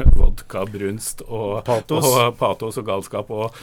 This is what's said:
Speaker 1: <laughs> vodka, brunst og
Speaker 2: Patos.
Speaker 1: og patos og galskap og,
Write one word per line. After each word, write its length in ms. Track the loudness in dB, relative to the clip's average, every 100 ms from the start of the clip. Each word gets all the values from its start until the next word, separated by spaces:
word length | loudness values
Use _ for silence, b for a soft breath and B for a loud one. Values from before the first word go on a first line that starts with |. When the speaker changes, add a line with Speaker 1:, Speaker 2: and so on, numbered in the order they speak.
Speaker 1:
<laughs> 160 | 6 8
vodka, 440 | 8 4 -8 -8 -8
brunst 560 | -6 -8 -8 -10 -14 -12
og 360 | -10 -8 -6 -4
Speaker 2:
Patos. 400 | -4 -2 -2 2
Speaker 1:
og 320 | 2 0 -2
patos 400 | -4 -4 -8 -10
og 80 | -6
galskap 420 | -8 -6 -10 -8
og, 200 | -8 -8 -8